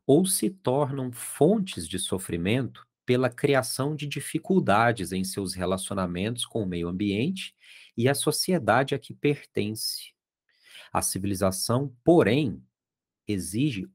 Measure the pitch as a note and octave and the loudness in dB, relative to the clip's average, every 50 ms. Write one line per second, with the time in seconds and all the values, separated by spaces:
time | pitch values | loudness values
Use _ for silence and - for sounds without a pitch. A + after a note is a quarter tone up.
0 | _ - C3+ E3 F#3 F#3+ - - A3 G3+ - - - C3 B2+ C#3+ D3 B2+ C#3 C#3 | _ 4 4 4 4 2 0 -2 -2 -2 -4 -4 -4 -2 0 0 0 -2 -2 -4
1 | B2+ B2+ A#2+ - - - - - C#3+ E3+ G#3+ A3+ F#3 F#3 - - E2 D#2+ F#2+ F2+ | -6 -8 -8 -10 -12 -8 0 2 4 4 4 2 0 -4 -6 -10 -8 -8 -6 -6
2 | - - G2+ F#2 - - F2+ E2+ E2+ F#2+ A2+ C3+ B2 A#2 - - - _ _ _ | -6 -4 -6 -6 -6 -4 -4 -2 0 0 0 0 0 -4 -8 -14 -20 _ _ _
3 | _ - B2 B2 B2+ B2+ - - - C#3+ C#3 C3 B2+ - - - C3 D3 D#3 D3 | _ 0 2 2 2 0 -2 0 0 2 4 2 2 0 -2 -4 -4 -4 -4 -6
4 | D3 C#3+ - C#3+ - - - D#3 - - F#3+ F#3 D3 A#2 G2 G#2+ A#2 A#2+ A#2 - | -8 -8 -8 -8 -8 -6 -6 -6 -2 0 2 2 4 4 4 4 6 4 2 0
5 | F#2 F2 F#2 F#2 F#2+ F#2+ - G#2 G2 F2+ F#2 F2+ F2+ F2+ F#2+ F#2 - - G2+ G2 | -2 -4 -4 -4 -4 -4 -4 -6 -6 -6 -4 -4 -2 -2 -2 -2 -2 -4 -4 -2
6 | F#2 F2 F2 F2 G2 A2 A#2+ A#2+ - - - A#2 G2+ F#2 F2+ E2+ E2+ E2+ F2+ F#2 | -2 -2 -2 -2 -4 -4 -4 -6 -8 -6 -6 -4 -4 -4 -4 -4 -4 -4 -2 -2
7 | G#2 G2+ F#2+ G#2 B2 F3 F#3+ F#3+ - - - _ _ - - - - - _ - | -2 0 0 0 0 -2 -4 -6 -8 -14 -16 _ _ -20 -20 -20 -20 -10 _ 0
8 | A#2 C3 C#3+ - - D#3 C#3+ - - - F#3 E3 A#2 G#2 G#2+ B2 C#3 C3+ C#3+ C3 | 2 2 2 0 0 0 0 0 0 0 0 2 4 4 4 4 4 2 -2 -4
9 | - - - - - C#3+ C#3+ - - - - G#2+ G#2 G#2 A2 A2 - - - - | -6 -8 -8 -2 0 0 0 -2 -4 -8 -4 -4 -2 -2 -4 -6 -6 -6 -8 -8
10 | - - _ _ _ _ _ _ _ _ _ _ _ _ - - - - - F2+ | -12 -16 _ _ _ _ _ _ _ _ _ _ _ _ -20 -20 -12 -6 -4 -4
11 | F2 - - F#2+ F#2+ G2+ G2 F#2 G2+ F#2+ F#2 - - - A#2 B2+ C#3+ C#3 - _ | -2 -2 -4 -4 -4 -4 -2 0 0 0 0 0 -2 0 0 0 0 -4 -8 _
12 | - D#3+ F3 E3 A#2 G2 A#2 D3 D#3 A#2 D#2 - - _ _ _ _ _ _ _ | 4 6 6 8 8 6 4 2 2 0 -4 -6 -12 _ _ _ _ _ _ _
13 | _ _ _ _ _ - G#2 F#2 E2 D#2+ F#2+ A2+ C#3+ D#3 A#2+ - - - | _ _ _ _ _ -4 -4 -4 -4 -4 -2 0 0 0 -2 -4 -8 -10